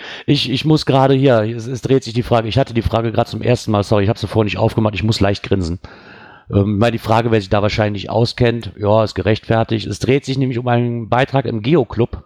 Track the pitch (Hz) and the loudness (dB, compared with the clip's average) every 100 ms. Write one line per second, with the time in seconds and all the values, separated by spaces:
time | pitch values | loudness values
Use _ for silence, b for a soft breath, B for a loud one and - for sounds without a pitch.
0 | B B - 143 131 127 156 156 - 135 | B B -2 -2 0 -2 2 2 2 2
1 | 135 135 135 117 107 117 113 131 - 131 | 4 4 4 4 0 -6 -8 -8 0 0
2 | 120 113 117 117 113 104 135 117 107 113 | 2 -4 0 0 2 0 0 0 0 0
3 | 117 107 117 110 113 120 - 104 101 107 | 0 -2 -2 -2 0 0 0 0 2 2
4 | 98 113 101 110 107 - 110 - 107 98 | 2 -2 -2 0 0 0 0 2 -2 -2
5 | 107 - 98 101 - 98 85 90 B B | -2 0 0 0 -2 -2 -2 -6 B B
6 | B B B B B 104 101 101 117 113 | B B B B B 0 2 2 0 0
7 | - 110 117 113 95 107 101 - 107 101 | 0 0 2 0 2 0 0 0 -2 -2
8 | 92 110 117 - 120 117 107 - 104 107 | -4 0 0 2 0 0 -8 -6 2 2
9 | 110 - 92 110 - 113 113 113 101 104 | 2 -2 0 -2 0 0 0 -2 -4 -6
10 | 101 139 - 135 131 117 127 120 120 120 | 0 0 0 -2 -2 -2 0 0 0 -4
11 | 110 117 139 135 123 113 107 160 120 - | -2 0 0 0 -2 -4 2 2 2 -2
12 | 117 - | -2 -4